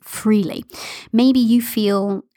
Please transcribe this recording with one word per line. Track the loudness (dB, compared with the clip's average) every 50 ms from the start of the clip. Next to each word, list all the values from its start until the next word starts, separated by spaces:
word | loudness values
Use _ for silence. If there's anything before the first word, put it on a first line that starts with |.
freely. | -16 -16 -12 -4 0 2 2 2 2 0 -4 -8 -12 -14 -16 -18 -16 -16 -16 -16 -10 -2 0
Maybe | 2 4 4 4 4
you | 2 4 2 2 2
feel | 0 -2 -2 0 0 0 0 -2 -2 -4 -6 -8 _ _